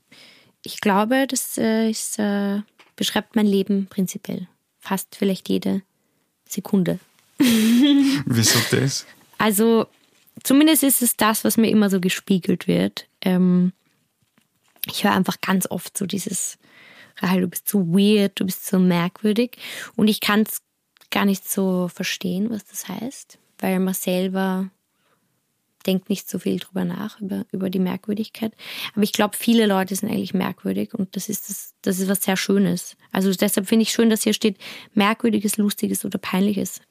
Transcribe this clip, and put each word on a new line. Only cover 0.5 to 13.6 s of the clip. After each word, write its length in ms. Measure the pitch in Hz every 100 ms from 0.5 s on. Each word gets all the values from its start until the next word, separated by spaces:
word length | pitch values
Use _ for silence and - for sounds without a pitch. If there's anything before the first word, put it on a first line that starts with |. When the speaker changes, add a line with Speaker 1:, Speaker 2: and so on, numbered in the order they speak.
| _
Speaker 1:
Ich 180 | - -
glaube, 460 | 214 196 220 262 269
das, 300 | 254 - -
äh, 320 | 226 220 226
ist, 280 | 220 - -
äh, 420 | 208 202 202 202 208 _ _ -
beschreibt 400 | 202 214 - 220
mein 100 | 214
Leben 400 | 196 190 196 190
prinzipiell. 600 | - 185 196 - - 180 _ _ _
Fast 380 | - 190 - -
vielleicht 320 | 202 190 -
jede 340 | 190 190 196 - _ _ _ _ _ -
Sekunde. 500 | - - 202 170 175 - _
<laughs> 200 | _ -
Speaker 2:
Wieso 1200 | 254 226 220 240 285 277 277 269 139 117 110 117 110
das? 360 | - 135 - - - _ -
Speaker 1:
Also, 480 | 214 202 226 226 - _ _ _ _ -
zumindest 400 | - 269 311 311
ist 200 | 277 -
es 140 | 240 -
das, 280 | 214 220
was 120 | 220 220
mir 120 | 220
immer 200 | 214 202
so 100 | 190
gespiegelt 680 | 180 - - 190 - 180 -
wird. 400 | 170 196 - - _
Ähm, 520 | 190 180 185 180